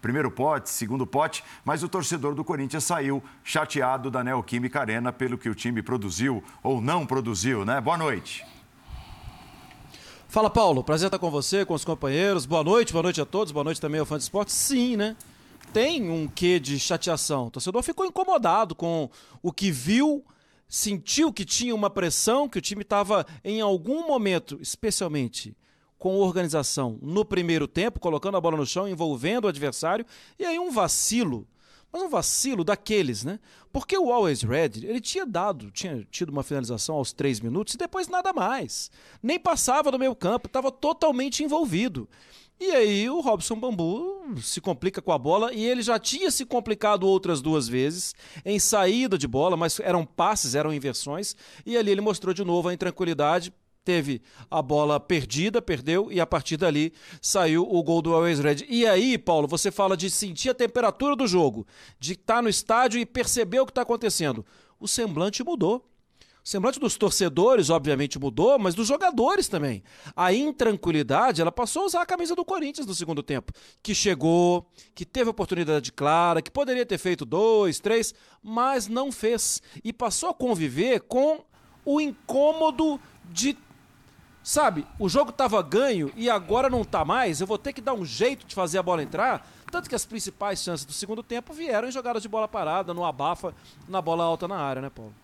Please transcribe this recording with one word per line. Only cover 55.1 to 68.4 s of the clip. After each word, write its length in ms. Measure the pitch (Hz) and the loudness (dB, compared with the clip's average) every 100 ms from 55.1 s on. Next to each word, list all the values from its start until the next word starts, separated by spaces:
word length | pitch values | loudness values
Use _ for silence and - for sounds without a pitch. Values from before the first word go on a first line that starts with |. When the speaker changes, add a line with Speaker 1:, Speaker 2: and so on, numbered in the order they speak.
| 175 123 127 196 226 | 0 0 -2 0 0
Speaker 2:
perdeu, 480 | - 156 131 175 214 | -2 -4 0 0 0
e 120 | 190 | 0
a 40 | 165 | 0
partir 300 | 165 - 160 | 0 -2 0
dali 380 | 175 147 156 - - 160 | 2 2 0 -4 -20 -10
saiu 480 | - 202 170 160 175 | -2 2 4 4 4
o 140 | 180 | 2
gol 180 | 170 165 | 2 2
do 120 | 165 165 | 4 4
Always 240 | 170 156 | 4 4
Red. 260 | 143 147 - | 2 0 0
E 180 | 240 226 | 2 4
aí, 300 | 185 247 240 | 6 4 2
Paulo, 280 | - 160 147 | 2 2 2
você 260 | 160 202 | 0 -2
fala 260 | 185 196 185 | 0 0 2
de 120 | 185 | -2
sentir 400 | - 208 160 254 | -2 -4 -4 -2
a 40 | |
temperatura 640 | 247 240 240 233 - 277 285 | 0 0 2 0 2 0 2
do 100 | 254 | 2
jogo, 400 | 180 151 110 104 - - - | 4 4 0 -12 -18 -20 -12
de 160 | 131 185 | -10 -10
tá 260 | - 226 | 0 2
no 60 | 233 | 2
estádio 500 | 196 - 226 254 233 | 0 2 4 6 2
e 80 | 233 | -2
perceber 540 | 262 240 247 214 240 | -2 0 0 2 2
o 60 | 262 | 2
que 80 | |
tá 80 | - | 0
acontecendo. 640 | 240 233 226 - 151 110 104 _ _ _ | -2 0 0 0 0 -2 -8 _ _ _
O 80 | 208 | -4
semblante 560 | - 226 156 185 202 | -2 -2 0 -2 -2
mudou. 420 | 254 339 165 240 _ _ _ _ _ _ - | -4 0 2 0 _ _ _ _ _ _ -8
O 20 | |
semblante 320 | 202 196 269 | 0 0 0
dos 160 | 294 - | -2 0
torcedores, 720 | 208 - 180 139 208 262 147 | 0 2 0 4 6 6 6
obviamente, 480 | 165 143 139 143 147 | 4 2 0 0 -4
mudou, 400 | 135 110 | -6 2